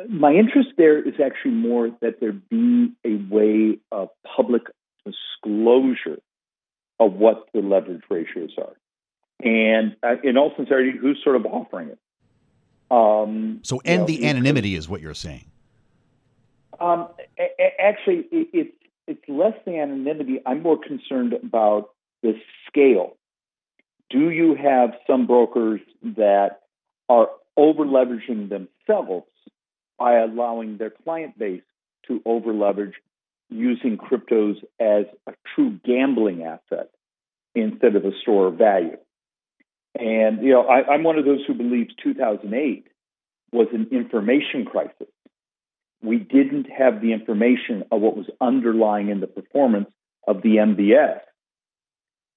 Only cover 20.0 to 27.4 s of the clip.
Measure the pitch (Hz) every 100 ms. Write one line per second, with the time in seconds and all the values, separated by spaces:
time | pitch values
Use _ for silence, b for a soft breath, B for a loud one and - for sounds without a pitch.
20 | 131 151 131 131 127 139 165 151 - 143
21 | - 131 240 208 240 117 107 104 104 _
22 | _ _ 113 107 - - - 143 139 104
23 | - - _ _ _ _ _ _ _ _
24 | - 127 165 165 165 139 143 131 120 -
25 | - 131 120 123 117 120 113 107 - _
26 | 117 107 104 101 101 - _ _ _ _
27 | - 120 110 -